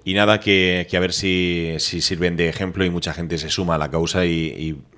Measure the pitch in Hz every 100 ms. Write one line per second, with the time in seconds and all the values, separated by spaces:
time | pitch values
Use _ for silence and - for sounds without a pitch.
0 | - 98 104 107 107 95 92 90 85 90
1 | 90 - 98 92 90 87 82 80 - 85
2 | - 85 87 85 85 78 95 95 92 87
3 | 87 78 85 82 76 - 90 80 73 80
4 | 82 95 87 82 80 57 80 71 -